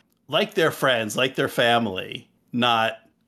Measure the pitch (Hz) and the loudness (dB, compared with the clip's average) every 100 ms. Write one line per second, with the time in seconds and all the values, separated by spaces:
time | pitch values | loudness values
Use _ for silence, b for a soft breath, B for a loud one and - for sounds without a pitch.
0 | b _ - 151 208 - 156 - 139 123 | b _ -4 -2 -2 0 0 2 0 0
1 | 110 - 127 - 135 - 120 117 113 92 | -2 -2 -2 -2 -2 0 2 2 0 -4
2 | 98 - - _ _ 120 120 117 113 - | -10 -14 -18 _ _ -2 2 2 0 -4
3 | _ _ | _ _